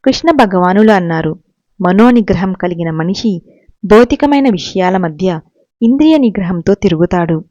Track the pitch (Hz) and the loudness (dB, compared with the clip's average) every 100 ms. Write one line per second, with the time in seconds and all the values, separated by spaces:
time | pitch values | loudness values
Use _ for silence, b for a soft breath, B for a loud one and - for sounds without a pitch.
0 | 269 262 330 311 214 185 180 196 220 202 | -2 -2 0 0 0 2 2 2 4 2
1 | 170 160 156 170 _ _ _ _ 180 190 | 0 -4 -4 -8 _ _ _ _ 0 4
2 | 240 240 202 175 190 180 180 170 165 160 | 4 4 0 -2 -2 -4 -6 -6 -6 -4
3 | 170 196 226 175 b b b _ 180 208 | -4 -4 -4 -6 b b b _ 2 4
4 | 240 285 294 285 277 185 - 190 180 190 | 4 0 0 2 0 -2 -4 -2 0 0
5 | 170 151 185 160 _ _ _ _ 233 269 | -4 -4 -4 -4 _ _ _ _ 0 2
6 | 311 311 240 196 180 180 180 202 202 160 | 2 2 0 -2 -4 -4 -2 0 0 0
7 | 170 180 170 160 - | 0 0 -2 -4 -6